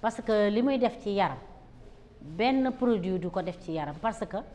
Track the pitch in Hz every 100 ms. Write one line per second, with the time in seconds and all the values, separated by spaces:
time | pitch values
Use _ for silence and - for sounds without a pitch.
0 | 220 - 226 214 208 208 254 269 233 240
1 | 208 202 185 131 - - - - - -
2 | - - 143 165 233 262 262 254 247 220
3 | 180 185 180 190 180 180 - 160 147 147
4 | 220 - 214 196 -